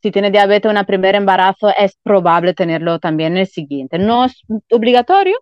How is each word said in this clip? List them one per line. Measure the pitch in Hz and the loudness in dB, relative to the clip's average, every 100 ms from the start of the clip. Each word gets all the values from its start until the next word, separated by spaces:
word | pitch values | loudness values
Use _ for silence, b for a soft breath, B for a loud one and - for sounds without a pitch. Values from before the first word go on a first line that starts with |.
si | 208 | -2
tiene | 196 202 | -2 0
diabetes | 202 202 202 214 | 2 4 2 2
en | 208 | -2
un | 196 | -2
primer | 190 190 202 | -2 0 0
embarazo | 196 185 185 196 208 - | 2 2 2 0 -2 0
es | 202 _ | -2 _
probable | - 202 175 170 175 | -2 0 2 0 0
tenerlo | 170 170 165 170 165 | -2 -4 -2 -4 -4
también | 170 156 160 | -4 -4 -2
en | 180 | -2
el | 190 | -4
siguiente. | - 143 143 131 170 | -6 -10 -10 -8 -4
No | 202 240 262 | -2 0 -2
es | - _ 214 _ | -4 _ -10 _
obligatorio | 233 233 247 240 381 381 466 | 0 2 2 4 2 2 -2